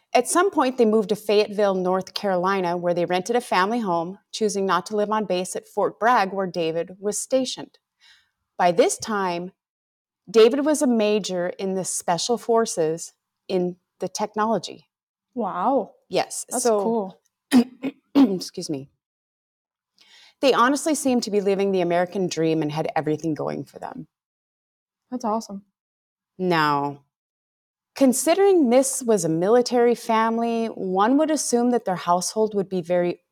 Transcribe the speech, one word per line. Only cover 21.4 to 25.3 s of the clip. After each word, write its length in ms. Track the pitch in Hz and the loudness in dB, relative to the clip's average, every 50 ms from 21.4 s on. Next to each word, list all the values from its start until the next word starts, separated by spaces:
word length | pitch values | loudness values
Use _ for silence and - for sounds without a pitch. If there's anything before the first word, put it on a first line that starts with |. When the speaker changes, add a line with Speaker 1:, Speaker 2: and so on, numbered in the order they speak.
Speaker 1:
living 320 | 185 202 196 185 196 196 190 | 0 2 0 0 0 0 0
the 80 | 185 | 0
American 480 | 170 170 170 175 180 180 - 202 185 170 | 0 2 2 0 0 0 -2 -2 -4 -2
dream 340 | - 156 165 160 160 160 151 | -2 0 0 0 0 0 -2
and 80 | 147 | -2
had 180 | 147 160 160 - - | -2 -4 -4 -4 -4
everything 400 | 165 143 151 151 151 - 165 151 | -4 -2 -2 -4 -4 -4 -4 -4
going 300 | - 143 147 151 151 139 | -4 -4 -6 -6 -8 -10
for 140 | - - - | -12 -14 -14
them. 280 | - - - 160 156 - _ _ _ _ _ _ _ _ _ _ _ _ _ _ _ _ _ _ _ - | -14 -14 -14 -14 -16 -18 _ _ _ _ _ _ _ _ _ _ _ _ _ _ _ _ _ _ _ -12
Speaker 2:
That's 140 | 254 247 247 | -12 -8 -4
awesome. 380 | 214 | -4